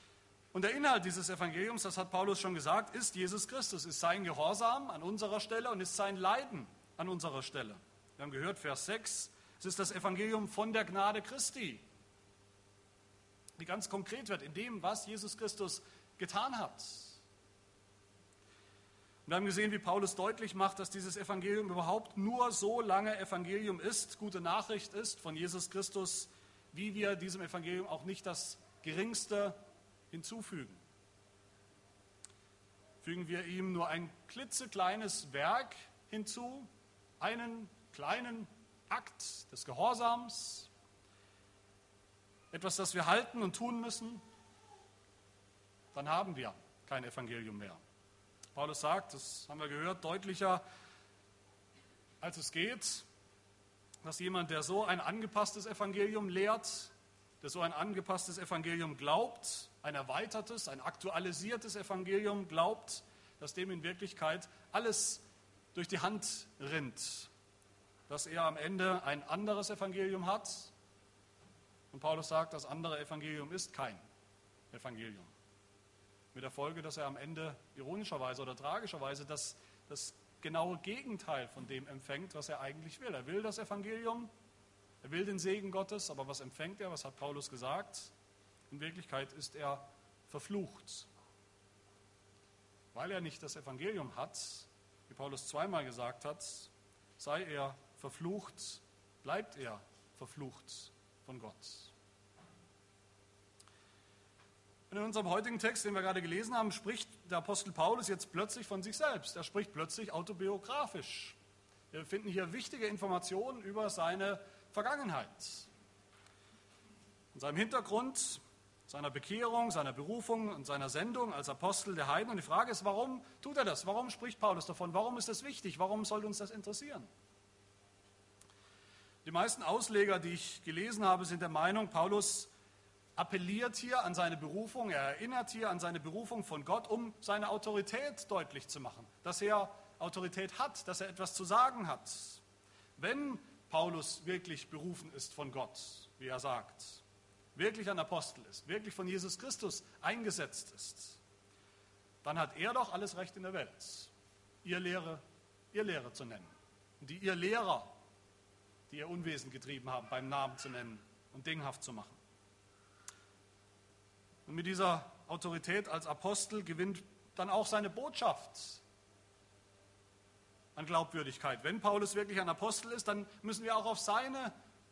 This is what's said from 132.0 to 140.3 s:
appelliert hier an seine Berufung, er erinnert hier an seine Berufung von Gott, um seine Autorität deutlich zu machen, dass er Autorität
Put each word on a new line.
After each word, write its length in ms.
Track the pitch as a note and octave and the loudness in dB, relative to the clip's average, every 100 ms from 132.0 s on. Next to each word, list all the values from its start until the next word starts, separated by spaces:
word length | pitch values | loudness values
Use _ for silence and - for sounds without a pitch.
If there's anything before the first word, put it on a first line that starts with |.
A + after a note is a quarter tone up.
| F3+ G#3 G3 - - - - - - - - - | 4 6 4 0 -4 -14 -20 -20 -20 -20 -14 -2
appelliert 600 | F3 G#3 F3 G#3 B3 A#3 | 0 2 0 2 0 -2
hier 260 | A#3+ B3 | 0 2
an 120 | F3+ | 4
seine 220 | F3+ F3 D#3+ | 4 4 2
Berufung, 540 | D3+ F3+ A3 C4 A3 | -2 -4 -4 -2 0
er 120 | D3 | 2
erinnert 480 | C#3 D3+ A#3 B3+ A#3 | 2 0 -2 -2 -2
hier 180 | A3+ A3 | 0 0
an 100 | F3+ | 2
seine 220 | F3 E3+ | 0 -2
Berufung 420 | D3+ F#3 A3+ A#3 | -4 -6 -4 -4
von 220 | - D#3 | -4 -4
Gott, 240 | C#3+ G#3+ - | 2 0 2
um 240 | A3+ A#3 - | -2 -2 -6
seine 300 | - G#3 G#3 | 0 2 4
Autorität 800 | G#3 A3 G#3 G3+ A#3 C#4+ - - | 0 2 0 2 0 -2 -4 0
deutlich 360 | G3 C#3+ C3+ - | 0 0 -6 -8
zu 140 | D3 | -8
machen, 260 | B2+ - A2+ - | -8 -10 -18 -8
dass 200 | F3 E3+ | -4 2
er 280 | G3+ G#3 F#3+ - - - | 6 6 4 -4 -18 -6
Autorität 600 | E3+ F#3+ F3+ | -4 -2 -4